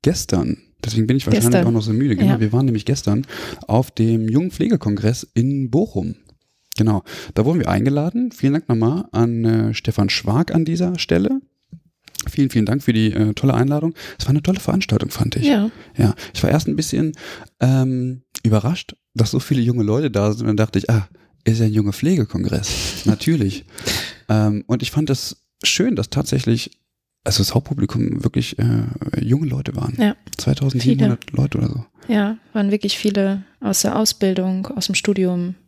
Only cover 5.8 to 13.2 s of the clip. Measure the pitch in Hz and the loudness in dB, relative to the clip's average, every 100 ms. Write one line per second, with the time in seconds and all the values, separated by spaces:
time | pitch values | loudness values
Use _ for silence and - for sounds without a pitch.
5.8 | 220 196 214 - _ _ _ _ _ - | 0 -2 -6 -8 _ _ _ _ _ 0
6.8 | 107 101 - - - - 117 165 - 92 | 2 2 -4 -16 -6 -2 0 0 0 0
7.8 | 120 143 160 233 247 - 135 147 - 113 | 2 0 0 -2 -4 0 0 0 0 0
8.8 | 113 165 - - 117 117 113 113 110 110 | 2 0 -4 0 0 2 2 2 0 -2
9.8 | - - 98 - - 117 180 170 160 165 | -2 0 0 0 0 0 2 0 0 0
10.8 | 180 175 - 175 202 269 _ _ _ - | -2 -2 0 2 2 -2 _ _ _ -20
11.8 | _ _ - - - - 139 120 107 135 | _ _ -14 -10 -6 0 2 2 2 0
12.8 | 131 110 110 - | 2 2 2 2